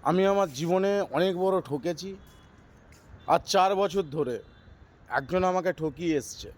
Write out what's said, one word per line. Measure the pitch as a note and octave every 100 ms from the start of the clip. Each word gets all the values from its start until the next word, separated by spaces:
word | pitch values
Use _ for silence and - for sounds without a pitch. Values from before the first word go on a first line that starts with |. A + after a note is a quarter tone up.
আমি | - F3 F#3+
আমার | G3 F#3+
জীবনে | C3 E3 F#3 G3 G3+ F#3+
অনেক | C3+ F#3 F3+
বড় | F#3 F#3+
ঠকেছি। | - C#3+ F3 E3 F#3+ F#3+ - - - - - - - - - - -
আর | E3 -
চার | G3 F#3+
বছর | G3 G3 F#3 E3
ধরে | D3 B2+ A#2 - - - - - - -
একজন | B2 C3+ F3+
আমাকে | F#3 F#3 F3+
ঠকিয়ে | E3 D#3+ C3+ E3+ D3+
এসছে | A#2+ - G#2